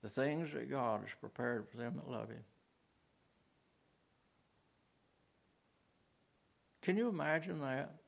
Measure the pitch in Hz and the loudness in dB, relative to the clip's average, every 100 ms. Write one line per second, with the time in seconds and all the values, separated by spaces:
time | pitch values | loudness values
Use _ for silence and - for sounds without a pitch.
0 | 107 117 135 151 160 151 120 139 120 104 | -4 2 2 2 0 -4 -2 0 2 2
1 | 98 - - - 120 120 104 120 120 - | -2 -10 -12 -2 0 0 -4 -6 -4 -4
2 | - 120 113 117 117 _ _ _ _ _ | -4 -6 -6 -10 -14 _ _ _ _ _
3 | _ _ _ _ _ _ _ _ _ _ | _ _ _ _ _ _ _ _ _ _
4 | _ _ _ _ _ _ _ _ _ _ | _ _ _ _ _ _ _ _ _ _
5 | _ _ _ _ _ _ _ _ _ _ | _ _ _ _ _ _ _ _ _ _
6 | _ _ _ _ _ _ _ _ - 196 | _ _ _ _ _ _ _ _ 2 4
7 | 240 180 147 160 170 165 139 131 156 - | 4 2 4 4 2 -2 0 0 -2 -8